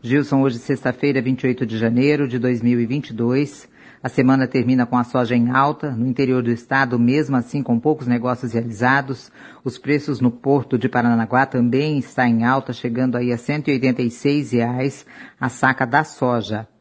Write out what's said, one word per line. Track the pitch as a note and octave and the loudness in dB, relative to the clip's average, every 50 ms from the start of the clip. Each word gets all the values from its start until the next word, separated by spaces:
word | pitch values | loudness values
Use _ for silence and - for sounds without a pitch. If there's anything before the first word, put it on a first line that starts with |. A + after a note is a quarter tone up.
Gilson, | - A#2 B2+ D3 C#3 C#3+ C#3+ C3+ | -2 0 0 0 0 2 0 2
hoje, | C3+ C3+ A#2 A#2 | 2 0 0 -4
sexta-feira, | - - C#3 B2+ - B2+ A#2+ B2 - C#3+ C3+ C3 | -4 -6 -6 -2 -2 -4 -4 -2 -2 0 0 0
vinte | A2+ C3 C3 B2+ - | 0 -2 -4 -2 0
e | |
oito | B2+ B2 - B2 | -2 -2 -2 -4
de | A2 A2 | -4 -2
janeiro | A2 A2+ A2+ A2+ B2 C3+ C#3+ D3+ C#3+ C#3+ | -2 0 2 2 2 2 2 2 2 0
de | C3 A#2+ | -2 -2
dois | B2+ A#2 B2+ B2+ A2+ | -2 -2 0 -2 0
mil | A2 A#2+ B2 | 2 2 2
e | A#2+ A#2+ | 2 0
vinte | A2 C3 D3+ D3+ - | -2 -4 -6 -6 -8
e | A#2+ | -6
dois. | A2 A#2+ A#2 B2+ C3+ D3 C#3+ - - - _ _ - - - - _ - | -2 -2 0 0 0 -2 -4 -8 -18 -20 _ _ -20 -20 -20 -20 _ -10
A | B2+ | -4
semana | - - C3 B2+ C3+ C3+ C3 | 0 2 4 4 4 4 2
termina | B2 - C3+ A#2 A#2+ C3 B2+ A#2+ | 0 0 0 2 2 2 2 2
com | A#2 - | 2 0
a | B2 A#2+ | -2 -2
soja | - - B2+ B2 A2+ B2 | 0 0 0 0 2 2
em | A#2+ A#2 A#2+ | 2 2 2
alta. | B2+ C3+ C#3 D3 D3+ D3 - D3 | 2 2 2 2 0 -2 -6 -6
No | B2+ A2 A#2+ | -4 -2 -2
interior | C3 A#2+ - C3+ B2+ B2+ B2+ B2 | -2 0 0 0 2 2 0 2
do | A#2+ | 0
estado, | A#2 A2+ - _ C3+ C3+ C#3 B2 B2 A#2 | -2 -2 -2 _ 0 0 2 2 2 2
mesmo | A#2+ A#2+ C3 D3+ D3+ C3 C#3 | 2 4 4 2 0 0 0
assim, | B2+ A#2+ - - C#3+ C3 | -2 -2 -2 -6 -6 -2
com | - A#2+ A#2 | 0 -2 0
poucos | - D3+ D#3 D#3 C#3 | 2 0 0 0 0
negócios | B2 B2 A#2+ A#2 B2 B2 A#2+ - A#2 | -2 -2 0 0 -4 -4 -4 -6 -4
realizados, | G#2+ A#2 A2+ A#2+ A2+ G2 A#2+ B2+ C3+ C#3 C#3 C3 C3+ - - - _ - - - - - _ | -4 -4 -4 -4 -4 0 2 2 2 2 0 -4 -10 -10 -12 -20 _ -20 -20 -20 -20 -10 _
os | B2+ A#2 | -10 -10
preços | - - C3+ D3 C#3+ D3 - C#3+ G#2 | -8 -2 -2 -2 0 0 -4 -2 0
no | - B2 | 0 0
Porto | A#2 - - C3+ C#3 C#3+ A#2+ - - | 0 0 0 2 2 2 2 0 -4
de | A#2+ A#2 B2 | -2 -2 0
Paranaguá | - B2 A#2+ A#2+ A#2 A#2 A2+ G#2+ B2+ B2+ C3+ | 0 2 2 2 2 2 0 0 2 0 0
também | C3+ - C3 A#2+ A#2+ A#2 C3+ D3 D#3 D3+ | 2 0 0 0 2 2 0 0 0 -2
está | C#3 A#2+ - - - B2+ | -2 -4 -4 -2 0 2
em | A#2+ A#2 A2+ A#2 | 2 2 2 2
alta, | A#2+ C3 C3+ C3+ - A#2+ | 2 2 0 -2 -4 -10
chegando | - - B2 A#2 B2 B2+ B2+ A#2+ | -6 -6 -6 -2 -2 -2 0 0
aí | B2 B2 B2 | 0 0 -2
a | A#2+ | -2
cento | A#2 - - D3 D3+ D3 - | -2 -2 -4 -4 -2 0 -2
e | |
oitenta | C#3+ B2+ C3 C3+ B2 B2 | 0 2 2 0 0 0
e | B2+ A#2+ | -2 -4
seis | A2+ - - C#3+ C#3+ D3 C#3 A#2 | -4 -2 0 0 0 0 -2 0
reais | A#2+ A#2+ A#2 A#2+ B2 B2+ C3 C#3 C3+ - - - - - - - _ _ | 0 0 0 0 -2 -2 -4 -4 -6 -8 -20 -20 -20 -20 -20 -20 _ _
a | B2 | -6
saca | B2 - - - C3 C3 - C3+ | -6 -2 0 2 2 2 2 -2
da | A#2 A#2+ D3 D#3 | 0 2 0 0
soja. | - - - C#3+ B2+ B2 A#2 G#2 G2+ G#2+ G#2+ A2+ _ _ _ | 0 -6 -4 -2 0 0 -2 -2 -4 -6 -8 -8 _ _ _